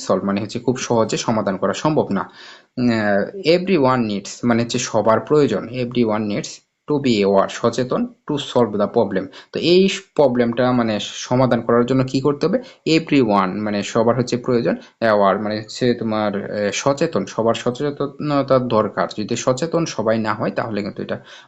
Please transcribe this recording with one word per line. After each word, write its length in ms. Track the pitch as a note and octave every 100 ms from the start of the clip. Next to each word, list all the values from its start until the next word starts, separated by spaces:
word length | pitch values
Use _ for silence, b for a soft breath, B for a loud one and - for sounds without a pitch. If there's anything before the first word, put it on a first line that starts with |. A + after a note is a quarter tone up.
| -
solved 160 | F#2+
মানে 180 | G2 G2+
হচ্ছে 180 | G#2+ A#2
খুব 180 | - B2
সহজে 400 | - A#2 A2 -
সমাধান 400 | - A2 G2 F#2+
করা 160 | G2
সম্ভব 380 | F#2+ D#3 D3 G2
না। 180 | F#2+ F2+ B B B B -
উম, 120 | B2
আহ, 480 | A2+ G#2 G2+ - -
"Everyone 640 | D3+ F3 F#3 F3+ B2+ B2+ A2
needs" 200 | G2+ - -
মানে 200 | A#2+ A#2
হচ্ছে 160 | A#2 B2
সবার 400 | - A2+ G#2+ A2
প্রয়োজন, 500 | - D3+ C3+ G2 A2+
"Everyone 540 | B2+ A#2+ B2 A2 G#2+ G#2
needs 180 | G#2+ - - _ _ -
to 120 | D3
be 120 | C3+ G#2+ G2
aware" 240 | G2 F2+
সচেতন, 580 | - A#2 A#2 B2 F3+ A#3+ - -
"to 60 |
solve 420 | C#3+ - B2+ A2+ G#2
the 120 | G2+ A#2
problem"। 300 | G2+ F#2+ F#2+ B B
তো 60 | -
এই 280 | D3+ F3+ F#3+ - - -
প্রবলেমটা 560 | C#3+ A#2+ A#2+ A#2 B2
মানে 280 | B2 A2+ G#2
সমাধান 600 | - - - B2+ B2+ A#2+
করার 240 | - A#2 A#2+
জন্য 180 | C3
কি 180 | B2+ C3+
করতে 260 | D3 C#3+ D#3+
হবে? 120 | B3 B B -
Everyone 640 | D#3+ E3 C#3+ A2+ G2+ F#2 G2
মানে 220 | G#2+ G#2
সবার 340 | G2+ A#2 A2+ A#2+
হচ্ছে 200 | B2 A#2+
প্রয়োজন, 380 | - A#2+ C#3+ A#3+ B B
aware 380 | A2+ G#2 G2 G2
মানে 200 | G#2+ G#2+
হচ্ছে 340 | A2 - B2
তোমার, 380 | A#2+ A2 G#2+ G#2+ G2+
আহ, 280 | - G#2+ G2+
সচেতন, 520 | F#2+ C#3 C#3 E3 - F#2+
সবার 280 | - A2+
সচেতনতা 1040 | A#2 B2 B2 D3 C#3+ C#3 - D3+ C#3+ C3+ C3
দরকার। 480 | B2 A2 G#2 F#2+ F2 -
যদি 180 | G2+ A#2
সচেতন 500 | - B2+ E3 E3 D#3+
সবাই 340 | - A2 A2+
না 140 | A2
হয় 180 | A2 D#3
তাহলে 300 | C3+ A#2 G2+
কিন্তু 200 | G2+ G2
এটা 220 | G2 G#2+ B B